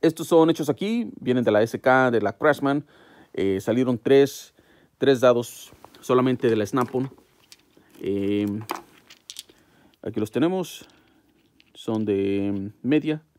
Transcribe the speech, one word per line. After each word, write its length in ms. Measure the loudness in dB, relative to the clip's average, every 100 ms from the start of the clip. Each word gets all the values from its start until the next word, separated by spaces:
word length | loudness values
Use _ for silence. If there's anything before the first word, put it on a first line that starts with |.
Estos 260 | 0 0 2
son 220 | 4 4
hechos 200 | 2 -2
aquí, 420 | -2 -2 -4 -6 -8
vienen 240 | -2 0
de 80 | 2
la 100 | 2
S 160 | 2 0
K, 300 | 2 4 4
de 100 | 0
la 160 | -2 -2
Craftsman. 480 | 0 0 0 -4 -6 _ _ -20 -14
Eh, 260 | -6 -2 -2
salieron 380 | -2 0 0 -2
tres, 560 | 4 6 4 0 -20 _ _ _ _ _
tres 220 | 0 4
dados 540 | 4 4 0 -12 -20 -20 -20 -20
solamente 500 | 0 2 2 2 0
de 60 | 0
la 100 | 0
Snap-on. 460 | -2 -2 -4 -6 -12 _ _ _ -20 _ _ _ -14
Eh, 460 | -6 -4 -2 -2 -2 -6 -8 -12 -12 _ _ -20 _ -20 -20 -20 _ _ _ _
aquí 180 | -10 -6
los 100 | -4
tenemos, 540 | -2 -2 -2 -6 -12 -20 _ _ _ _ _ _ _ _
son 320 | -16 -6 -4 -2
de 680 | 0 0 -2 -4 -6 -8 -10
media 400 | -2 0 0 -8 _